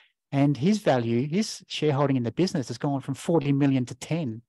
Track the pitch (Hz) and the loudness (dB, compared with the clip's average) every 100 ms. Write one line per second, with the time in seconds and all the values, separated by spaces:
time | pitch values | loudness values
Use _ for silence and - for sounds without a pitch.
0 | _ _ _ 139 143 135 151 214 - 131 | _ _ _ 2 2 2 2 2 2 2
1 | 117 117 147 170 220 - - - 151 135 | 2 0 0 -2 -4 -6 -12 -2 0 2
2 | 143 135 117 - 185 175 120 120 151 139 | 2 0 0 0 0 -2 -6 -4 -4 -4
3 | - 135 - 165 143 139 143 135 120 - | -4 -6 0 0 2 2 2 2 -2 -8
4 | - 160 139 113 | -6 -4 -4 -8